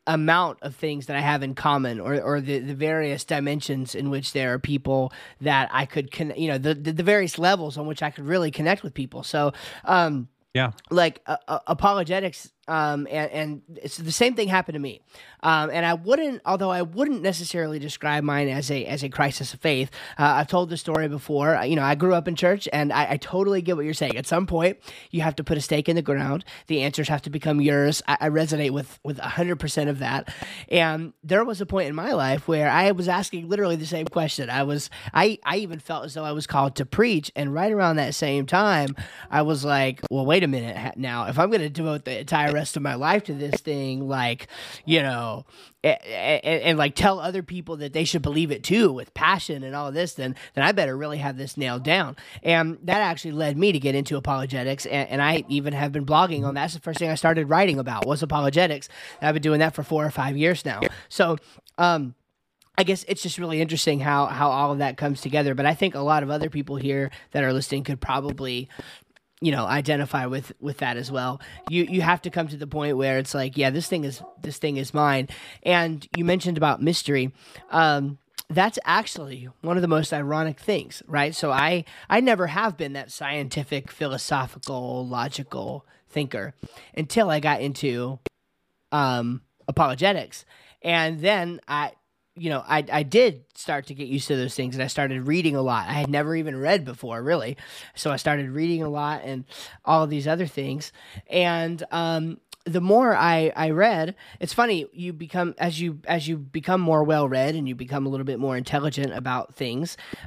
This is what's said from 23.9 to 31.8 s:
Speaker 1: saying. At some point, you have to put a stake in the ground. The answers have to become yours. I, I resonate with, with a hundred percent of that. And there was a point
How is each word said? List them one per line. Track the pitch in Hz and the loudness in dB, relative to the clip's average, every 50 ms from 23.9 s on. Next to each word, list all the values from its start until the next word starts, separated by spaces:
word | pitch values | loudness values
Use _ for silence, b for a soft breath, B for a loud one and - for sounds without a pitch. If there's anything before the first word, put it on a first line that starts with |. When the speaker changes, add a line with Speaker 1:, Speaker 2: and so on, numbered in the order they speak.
| 156 | -2
Speaker 1:
saying. | - 160 131 113 | -2 -2 -2 -2
At | 113 131 | -4 -4
some | - - 170 196 | 0 0 0 0
point, | 165 175 165 165 185 208 - B B B B B B | 2 0 2 2 2 2 0 B B B B B B
you | B 165 156 | B 0 0
have | 160 151 | 0 -2
to | - 151 | -2 -2
put | - 160 151 | -2 0 -2
a | |
stake | 139 - 160 147 147 - | 0 0 0 0 2 2
in | 165 | 2
the | 170 147 | 0 2
ground. | 151 143 139 143 135 139 165 - B B B B | 0 0 0 0 -2 -2 -4 -6 B B B B
The | B 160 143 131 | B -2 0 0
answers | 143 143 - 147 131 | 0 0 -2 -2 0
have | 156 139 - | -2 -2 -4
to | 151 | -4
become | 143 156 - 156 151 147 | -8 -4 0 2 2 4
yours. | 143 151 147 143 143 147 151 - - | 4 4 6 6 4 4 2 0 0
I, | - 147 - 147 | 0 0 2 2
I | 156 | 2
resonate | 151 160 160 151 156 147 147 139 | 2 2 2 2 0 0 0 0
with, | 131 143 135 - - - - | 0 -2 -4 -8 -12 -14 -10
with | 147 147 131 | -8 -8 -6
a | - - | -6 -6
hundred | - - 175 180 175 143 | -2 -2 0 0 -2 -4
percent | - 147 - - 147 147 | -4 -4 -2 0 0 0
of | 143 135 | -2 -2
that. | 131 120 131 139 - B B B B B B B B B | -2 -4 -4 -4 -6 B B B B B B B B B
And | - 180 165 160 156 160 160 - - _ - | 4 4 4 4 2 -2 -6 -8 -12 _ -4
there | 156 185 202 233 | 2 2 2 2
was | 247 220 180 | 2 -2 -6
a | 202 | -6
point | 160 190 196 | -2 -2 -2